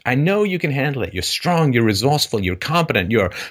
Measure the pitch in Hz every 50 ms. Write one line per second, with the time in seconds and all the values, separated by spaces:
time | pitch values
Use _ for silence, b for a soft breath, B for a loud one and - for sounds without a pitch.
0 | - 120 127 139 151 185 214 214 214 196 185 165 175 147 135 139 135 151 135 123
1 | 92 82 85 90 - - - - - 175 170 165 156 135 120 117 113 107 110 98
2 | 120 139 151 143 - - 117 104 95 90 92 - - 143 160 175 160 - - 101
3 | 92 95 113 107 92 90 B B B B